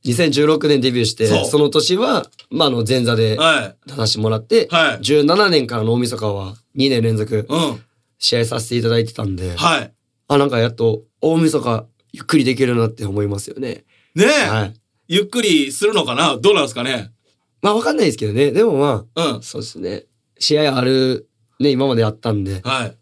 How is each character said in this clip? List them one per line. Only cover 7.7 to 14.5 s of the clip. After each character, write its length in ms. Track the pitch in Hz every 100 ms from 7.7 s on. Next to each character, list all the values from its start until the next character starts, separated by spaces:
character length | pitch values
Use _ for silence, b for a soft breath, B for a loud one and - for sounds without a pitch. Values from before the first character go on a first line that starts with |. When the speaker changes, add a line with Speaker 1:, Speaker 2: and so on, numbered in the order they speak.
| 113 _ _ _ _
Speaker 1:
試 180 | - 120
合 80 |
さ 160 | 117 120
せ 80 | 113
て 80 | 120
い 40 |
た 60 | 117
だ 120 | 117
い 60 |
て 80 | 113
た 100 | -
ん 120 | 107
で、 180 | 90 92
Speaker 2:
は 240 | 87 170 147
い。 120 | 110 _ _ _ _
Speaker 1:
あ、 100 | 143
な 80 |
ん 40 | 139
か 100 | 120
や 100 | 113
っ 20 |
と 280 | 113 117 107 _ _
大 180 | 156 165
晦 220 | 160 151
日 260 | 120 110 - _ _
ゆ 80 | -
っ 20 |
く 140 | - 156
り 60 |
で 100 | 127
き 100 | 123
る 100 | 131
な 120 | 120 113
っ 20 |
て 160 | 113
思 160 | 101 101
い 40 | 104
ま 120 | 101
す 100 | -
よ 100 | -
ね。 240 | 127 - _ _ _
Speaker 2:
ね 100 | 160
え。 240 | 226 294
Speaker 1:
は 160 | 180